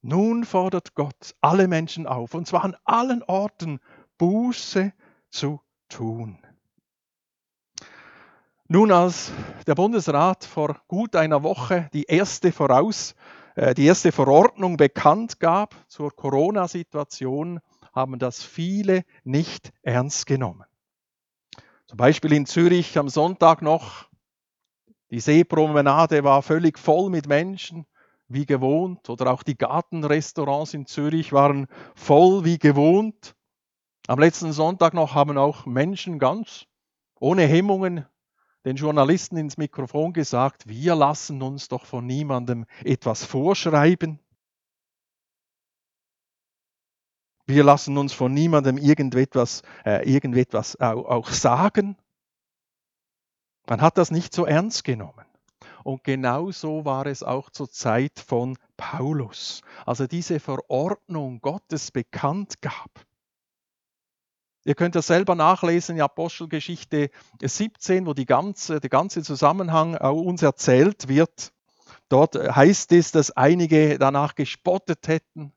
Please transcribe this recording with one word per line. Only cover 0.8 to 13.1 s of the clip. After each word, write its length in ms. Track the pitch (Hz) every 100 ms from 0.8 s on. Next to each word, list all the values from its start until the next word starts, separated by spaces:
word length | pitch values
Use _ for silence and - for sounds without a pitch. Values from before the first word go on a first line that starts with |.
| -
Gott 400 | - 147 - - _
alle 260 | 147 185 190
Menschen 400 | 165 160 170 139
auf, 280 | 127 120
und 120 | 160 165
zwar 160 | 175
an 140 | 190 185
allen 400 | - 226 262 240
Orten 560 | - 190 208 _ 165 139 _ _ _ _
Buße 760 | 170 214 247 240 - 196 196 _ _ _ _
zu 300 | - 143 147 _ _ _
tun. 500 | - 113 117 113 87 _ _ _ _ _ _ _ _ _ _ _ _ _ - - - - - _ _ _ _ _
Nun, 240 | 170 214
als 400 | 180 180 175 - - - - -
der 80 |
Bundesrat 680 | 147 196 233 165 143 175 185
vor 360 | - - 151 147 _
gut 300 | 180 226 175
einer 260 | 156 147
Woche 480 | 156 190 123 180 156
die 120 | 147
erste 480 | 147 165 196 - 185
Voraus-, 640 | - 143 131 202 208 -